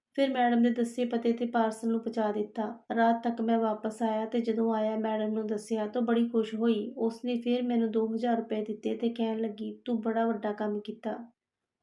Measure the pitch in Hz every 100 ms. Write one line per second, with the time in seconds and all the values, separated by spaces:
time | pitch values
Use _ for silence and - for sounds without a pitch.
0 | _ - 277 254 240 240 233 240 233 240
1 | 240 233 233 233 233 240 220 220 233 226
2 | 226 226 214 208 208 - 214 - - 220
3 | 226 233 240 233 226 233 226 214 226 214
4 | 226 220 220 240 233 226 226 220 214 220
5 | 220 220 214 214 214 208 - 220 214 247
6 | 233 233 233 233 220 220 233 214 220 277
7 | 226 226 247 240 240 240 247 240 226 220
8 | 220 220 240 233 226 214 214 214 220 220
9 | 233 233 226 220 226 208 214 208 - 233
10 | 220 226 226 208 208 208 214 208 208 220
11 | 220 - - _ _ _ _ _